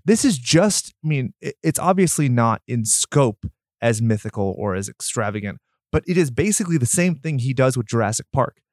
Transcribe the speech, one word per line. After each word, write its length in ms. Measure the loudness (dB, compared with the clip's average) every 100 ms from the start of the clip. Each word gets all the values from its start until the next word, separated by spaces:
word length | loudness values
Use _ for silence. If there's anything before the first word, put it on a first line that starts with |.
This 200 | 0 2
is 120 | 2 0
just, 560 | 2 2 4 0 -6 _
I 40 | -4
mean, 240 | -2 -4 -8
it, 140 | -12 -4
it's 160 | -4 0
obviously 500 | 0 2 2 2 2
not 320 | 2 2 0 -4
in 180 | -4
scope 640 | -2 -2 0 2 2 0 -12 _ _ -4
as 220 | -2 2
mythical 520 | 0 0 -2 -4 -4 -2
or 160 | -4
as 140 | -4 -6
extravagant, 720 | -10 -8 -4 -4 -4 -8 -12 _ _ _
but 100 | -4 0
it 80 | 0
is 140 | 2
basically 440 | 0 0 0 0 0
the 100 | 0
same 280 | 2 0
thing 240 | 0 -4 -4
he 160 | -2
does 220 | 2 2 2
with 100 | -2
Jurassic 400 | 0 0 -2 -4
Park 280 | -4 -4 _ _